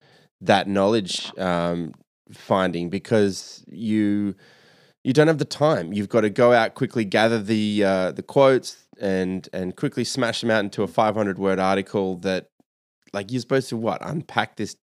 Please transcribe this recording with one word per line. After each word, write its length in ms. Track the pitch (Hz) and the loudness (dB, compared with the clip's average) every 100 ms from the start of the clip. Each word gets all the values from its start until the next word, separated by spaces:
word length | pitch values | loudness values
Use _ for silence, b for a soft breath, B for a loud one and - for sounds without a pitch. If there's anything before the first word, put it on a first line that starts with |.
| b b b _ | b b b _
that 260 | 92 101 92 | 2 2 2
knowledge, 640 | 98 98 113 90 - - - | 2 2 2 -2 -8 -8 -6
um, 560 | 92 87 85 87 82 - _ _ _ | -2 0 0 -2 -6 -12 _ _ _
finding 600 | - - 101 92 85 85 | -12 -2 0 0 -2 -4
because 760 | 95 - 113 101 92 - - - | -6 0 2 2 0 -12 -20 -20
you, 640 | 85 110 107 104 104 101 95 b b b b b b | -10 -2 0 2 0 -2 -6 b b b b b b
you 120 | - | -2
don't 140 | 135 151 | 4 4
have 100 | 156 | 2
the 80 | 147 | -2
time. 480 | - 151 135 85 | 0 0 0 -2
You've 160 | 101 98 | -6 0
got 120 | 117 | 0
to 80 | 107 | 0
go 220 | 95 120 | 4 6
out 220 | 120 113 | 6 2
quickly, 320 | - 131 123 104 | -2 -6 -4 0
gather 340 | 107 113 113 | 2 4 2
the, 440 | 101 110 107 104 | 0 -2 0 2
uh, 280 | 98 95 92 | 2 2 0
the 100 | - | -4
quotes 600 | - 147 135 131 127 - _ - | -2 4 4 4 0 -18 _ -6
and, 480 | 101 95 92 95 - | -2 -2 -2 -4 -8
and 220 | 92 92 90 | -8 -8 -4
quickly 280 | 147 - | -6 -4
smash 380 | 117 - 117 - | -4 -2 -2 -2
them 80 | 120 | 0
out 120 | 110 | 0
into 200 | 101 - | 0 -4
a 40 | 98 | -4
five 280 | - 110 | 2 2
hundred 240 | 104 104 92 | 2 -2 -2
word 200 | 98 95 | -2 0
article 580 | 95 98 95 107 95 92 | 0 0 -2 -4 -4 -4
that, 300 | 95 92 - _ _ _ _ _ _ | -4 -4 -6 _ _ _ _ _ _
like, 180 | 101 98 | -10 -6
you're 80 | 127 | -8
supposed 300 | 117 135 131 | -2 -2 -2
to, 80 | 117 | -6
what, 280 | 110 90 - | -4 -4 -6
unpack 500 | 156 - - 110 - | -8 -6 -2 -2 -4
this 200 | 104 - _ | -10 -10 _